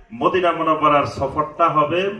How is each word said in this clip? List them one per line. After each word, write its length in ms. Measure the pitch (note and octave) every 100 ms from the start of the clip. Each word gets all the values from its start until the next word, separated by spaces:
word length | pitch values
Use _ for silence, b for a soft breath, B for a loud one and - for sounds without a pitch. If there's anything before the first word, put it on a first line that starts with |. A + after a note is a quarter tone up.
| -
মদিনা 380 | A#2 E3 F#3 F3
মুনাওয়ারার 540 | D#3+ D#3+ D3 D3+ D3 B2+
সফরটা 640 | - C3+ - - - E3
হবে 400 | D3 D3 E3+ G3 G#3+